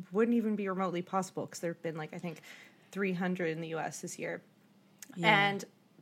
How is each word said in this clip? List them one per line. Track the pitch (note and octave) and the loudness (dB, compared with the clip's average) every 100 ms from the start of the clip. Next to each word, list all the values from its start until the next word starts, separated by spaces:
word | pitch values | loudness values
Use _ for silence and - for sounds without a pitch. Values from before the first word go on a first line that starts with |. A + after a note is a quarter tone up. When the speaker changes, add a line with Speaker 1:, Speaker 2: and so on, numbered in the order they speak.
| F3+ | -2
Speaker 1:
wouldn't | F#3 A#3 A#3 | 2 4 4
even | G#3+ G#3 | 2 0
be | G3 | 0
remotely | F#3 F#3+ E3+ | 0 0 -2
possible | F3 F#3+ F#3 - - | -2 -2 -2 -4 -8
'cause | - | -4
there've | F3 C#3 | -6 -4
been, | E3+ D#3 | -6 -6
like, | D#3 | -8
I | F3 | -8
think | F3 D#3 - - - - - | -8 -10 -14 -20 -20 -20 -10
three | F#3+ G3 | -2 -2
hundred | F3+ F#3 F3+ E3 | 0 0 0 0
in | D#3+ | -2
the | D#3+ | -4
U | D#3+ | -4
S | - - | -4 -6
this | F3 - | -10 -8
year. | E3+ F3 - _ _ _ _ - - F3+ | -6 -8 -10 _ _ _ _ -20 -14 2
Speaker 2:
Yeah. | G#3+ G3+ G3+ | 6 8 6
Speaker 1:
And | G3 - _ _ _ | 2 -6 _ _ _